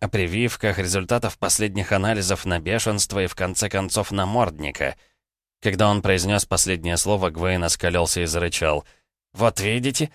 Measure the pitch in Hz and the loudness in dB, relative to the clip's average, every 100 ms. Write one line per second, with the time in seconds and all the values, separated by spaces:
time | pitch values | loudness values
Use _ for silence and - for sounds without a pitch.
0 | 101 107 87 98 120 - 107 95 90 95 | -2 0 0 0 -2 0 -2 0 0 -2
1 | 90 120 117 - 95 - 107 98 95 98 | 0 0 -2 -2 -2 0 0 -2 0 0
2 | 101 110 92 95 95 87 80 110 113 104 | 2 0 0 -2 0 -2 0 -2 0 0
3 | - 98 90 - 92 90 101 98 95 - | -2 0 -2 -2 -4 -2 -2 -2 -2 -2
4 | 101 98 95 117 104 76 76 - 69 - | -2 0 0 2 0 -2 -8 -4 -4 -4
5 | _ _ _ _ _ _ 107 95 107 104 | _ _ _ _ _ _ -2 2 4 4
6 | 98 92 92 101 - 92 - 90 82 85 | 2 2 2 0 0 0 0 0 0 0
7 | - 104 92 80 90 92 85 - 87 87 | 2 2 2 0 0 2 0 0 0 2
8 | 82 - 85 85 85 - 80 73 - _ | 2 0 -2 0 -2 0 0 0 -4 _
9 | _ _ _ 92 113 - 101 117 127 131 | _ _ _ 0 2 2 -2 0 -2 -2
10 | 147 | -4